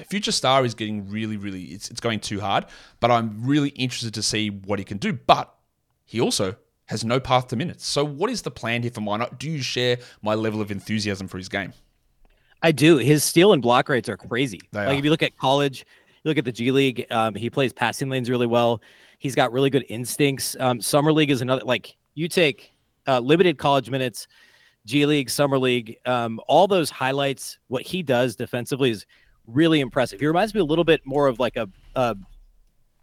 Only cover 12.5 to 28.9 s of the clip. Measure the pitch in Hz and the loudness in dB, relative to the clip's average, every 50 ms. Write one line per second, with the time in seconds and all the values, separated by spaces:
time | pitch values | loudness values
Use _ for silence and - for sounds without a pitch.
12.5 | _ _ - 160 156 123 147 165 170 131 110 135 151 147 - - - 165 180 214 | _ _ 2 2 4 6 6 6 6 6 6 4 4 4 2 2 4 6 6 8
13.5 | 196 143 113 120 120 127 127 - 143 117 - - 101 - - - 120 117 143 127 | 6 6 4 4 4 4 4 2 0 -2 -2 -4 -6 -8 -8 -6 -4 -2 -2 -2
14.5 | 92 90 - _ - 104 101 98 139 139 143 151 160 156 156 127 - - - 131 | -4 -10 -14 _ -6 -4 -2 0 0 0 2 2 2 2 2 -2 -4 -2 0 2
15.5 | 139 143 143 139 127 - - _ _ _ _ _ _ _ - 156 151 147 113 127 | 2 4 2 0 -2 -6 -12 _ _ _ _ _ _ _ -4 -2 0 0 -2 -2
16.5 | 117 113 117 131 131 139 135 135 117 120 117 - 120 113 113 113 101 98 113 117 | -4 -2 0 2 4 4 2 2 0 -2 -6 -4 -2 0 0 0 -2 -4 -6 -4
17.5 | - 143 135 117 - - 123 113 107 - 143 135 131 131 120 117 127 120 120 120 | -2 0 0 -2 0 0 -2 -2 -2 -2 -4 -4 -4 -4 -2 -2 0 0 0 2
18.5 | 117 120 120 117 117 110 - _ _ _ _ _ _ _ - 139 113 147 131 120 | 2 4 4 2 2 0 -4 _ _ _ _ _ _ _ -10 -4 0 0 0 2
19.5 | 117 131 139 139 120 131 - - 104 117 127 117 - - 147 139 135 120 - - | 2 2 2 2 2 0 0 -2 -6 -8 -8 -6 -2 0 0 0 0 -2 -6 -8
20.5 | - 123 131 127 123 117 - - - 147 143 156 151 156 156 139 143 117 - 123 | -6 -2 -2 -2 -2 -2 -2 0 2 2 4 4 4 4 4 2 2 0 0 0
21.5 | 131 127 107 123 123 110 - - - _ _ _ _ 147 165 170 - 185 170 143 | -2 -2 0 -2 -2 -2 -4 -8 -20 _ _ _ _ -8 -6 -2 2 2 2 2
22.5 | 127 - - _ _ _ _ _ _ _ _ 139 131 123 120 131 156 170 190 180 | 2 -2 -10 _ _ _ _ _ _ _ _ 0 0 2 4 4 4 6 6 4
23.5 | 147 - - 143 139 139 117 107 131 131 131 123 - - - - _ _ _ _ | 2 2 2 2 2 2 0 -2 -2 -4 -4 -4 -6 -10 -14 -18 _ _ _ _
24.5 | _ _ _ _ _ _ _ 104 123 147 143 143 151 147 131 117 - - 143 139 | _ _ _ _ _ _ _ -2 0 2 4 4 2 2 0 -2 -2 0 0 2
25.5 | 139 135 131 127 123 123 113 110 113 - - 123 127 120 117 113 113 110 - - | 2 2 2 2 0 0 -2 -6 -12 -10 -6 -4 -2 -2 -2 -4 -6 -6 -2 2
26.5 | 135 160 196 196 196 180 151 - - - 131 131 135 139 139 139 135 - - - | 4 4 4 4 4 0 0 -2 -4 -4 -4 -2 -2 0 -2 -2 -4 -6 -10 -14
27.5 | - - _ - 120 123 - - - 185 170 131 123 120 127 127 - - 120 - | -16 -18 _ -8 -8 -8 -6 -6 -8 -6 -2 0 2 2 2 0 -2 -6 -8 -8
28.5 | - 123 117 - 143 123 139 123 | -6 -8 -6 -6 -2 0 0 0